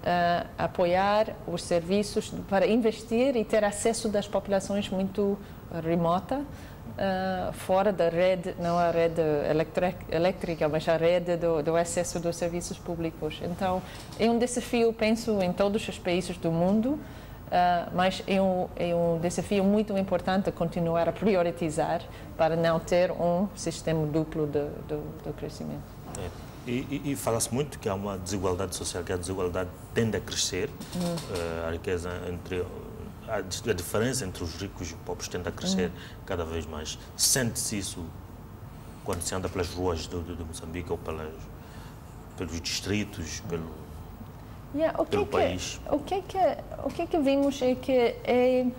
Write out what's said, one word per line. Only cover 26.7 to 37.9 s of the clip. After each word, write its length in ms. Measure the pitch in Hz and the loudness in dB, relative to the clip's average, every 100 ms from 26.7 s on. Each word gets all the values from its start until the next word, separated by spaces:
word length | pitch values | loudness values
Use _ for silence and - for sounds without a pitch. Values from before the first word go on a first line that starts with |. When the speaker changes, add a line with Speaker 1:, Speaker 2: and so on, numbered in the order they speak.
| 120 - 143 | -4 -2 -4
Speaker 2:
e, 80 | 143 | -4
e 40 | 139 | -2
fala-se 360 | - 113 - | 0 0 0
muito 260 | 120 147 - | -2 -2 -4
que 120 | 107 | -2
há 40 | |
uma 220 | 98 101 95 | -2 -2 -4
desigualdade 580 | 90 101 92 90 95 | -4 0 0 0 -2
social, 300 | - - 92 | -4 -4 -4
que 80 | 85 | -2
a 60 | 92 | -2
desigualdade 500 | 87 95 90 92 90 - - | -2 -2 -2 -2 -4 -8 -4
tende 240 | - 113 98 | 0 2 0
a 40 | |
crescer, 500 | - - - 90 101 - - 180 | -2 -2 -2 0 -4 -6 -8 -2
Speaker 1:
Hum. 200 | 175 170 - | -2 -2 -4
Speaker 2:
eh, 340 | 90 85 82 82 | -4 -2 -2 -2
a 20 | |
riqueza 380 | 85 95 90 87 87 87 | -4 -2 -2 -2 -4 -6
entre, 380 | 87 - 90 - - - - - - - | -6 -4 -4 -4 -8 -12 -12 -12 -12 -4
a 140 | 107 | -4
dis-, 260 | 95 - 120 | -4 -4 -2
a 60 | |
diferença 500 | 92 - 107 120 120 | -2 0 0 2 0
entre 180 | 95 - | -4 -4
os 120 | 85 | -6
ricos 360 | - 98 - 90 | -6 -8 -6 -10
e 40 | |
os 60 | 85 | -8
pobres 280 | - 87 - | -8 -8 -6
tende 180 | 92 87 | -4 -4
a 60 | |
crescer 380 | 87 175 190 87 | -2 0 2 0
Speaker 1:
Hum. 320 | - - - | -2 -14 -14
Speaker 2:
cada 180 | - 92 | -6 -4
vez 220 | 80 82 | -2 -4
mais. 340 | 78 76 76 - - - | -4 -6 -8 -10 -12 0
Sente-se 580 | - 139 120 - - 104 | 2 4 2 -2 -4 -4
isso 260 | 92 | -4